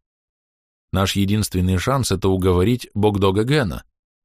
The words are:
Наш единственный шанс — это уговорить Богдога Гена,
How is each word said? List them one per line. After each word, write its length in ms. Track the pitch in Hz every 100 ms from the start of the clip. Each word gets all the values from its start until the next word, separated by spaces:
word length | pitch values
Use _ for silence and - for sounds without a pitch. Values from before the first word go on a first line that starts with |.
| _ _ _ _ _ _ _ _ _
Наш 220 | 95 98
единственный 640 | 101 98 107 98 92 92 92
шанс — 320 | 104 135 113
это 160 | 95 98
уговорить 640 | 95 92 87 95 123 -
Богдога 500 | 104 104 101 95 95
Гена, 400 | 117 151 110 60 - _ _ _